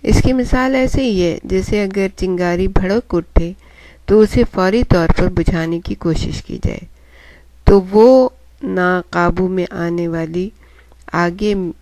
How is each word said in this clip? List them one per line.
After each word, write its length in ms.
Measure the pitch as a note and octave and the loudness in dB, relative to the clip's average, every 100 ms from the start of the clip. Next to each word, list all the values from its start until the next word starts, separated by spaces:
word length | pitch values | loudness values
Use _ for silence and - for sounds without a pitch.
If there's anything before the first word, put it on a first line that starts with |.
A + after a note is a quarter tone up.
इसकी 280 | - - - | 2 2 4
मिसाल 440 | B3+ A#3+ B3+ C4 C4 | 0 0 0 0 0
ऐसे 260 | B3+ C4+ | 0 0
ही 180 | C4 G3 | 0 0
है, 180 | F3 - - | -2 -2 -4
जैसे 360 | F#3 F#3+ G#3 | -4 -2 -4
अगर 260 | G3+ G3 F#3+ | -2 -2 -4
चिंगारी 580 | - F#3 F3+ F3+ F3 F#3 | -4 -4 -2 -2 -2 0
भड़क 460 | F#3+ F#3+ G3 - | 0 0 -2 -2
उठे 400 | E3+ E3 - E3+ F#3+ - - - - - | -6 0 -2 -2 -8 -20 -20 -20 -20 0
तो 120 | G#3 | 4
उसे 240 | G#3+ - A#3 | 4 2 0
फौरी 360 | - F#3 A3 | 0 0 0
तौर 280 | A#3+ F3+ E3 | 2 2 4
पर 160 | - F3+ | 2 2
बुझाने 500 | F3+ E3 F3 D#3+ E3+ | 0 0 0 -2 -6
की 140 | - | -6
कोशिश 460 | G3+ E3+ D#3+ D#3+ D#3 | -6 -2 -2 -4 -8
की 180 | - - | -10 -6
जाए 280 | - - - - - - - - - - - | -6 -6 -14 -20 -20 -20 -20 -20 -20 0 4
तो 120 | G3+ | 4
वो 500 | F#3 G#3 A#3 C4 B3+ - - _ | 4 4 6 6 4 -2 -20 _
नाकाबू 840 | C4 F#3 F3+ F3+ - F3 F3 F3 F#3 | -6 -2 0 -2 -4 -2 -2 0 -2
में 180 | F#3 F3 | -2 -6
आने 380 | E3+ E3+ E3+ E3+ | -6 -6 -4 -4
वाली 420 | E3 E3 E3+ F#3+ _ - - _ - - | -6 -6 -6 -8 _ -20 -20 _ -20 -8
आगे 400 | E3+ F3 F3 G#3 G3+ F3+ D#3+ | -2 -2 -2 -4 -4 -6 -10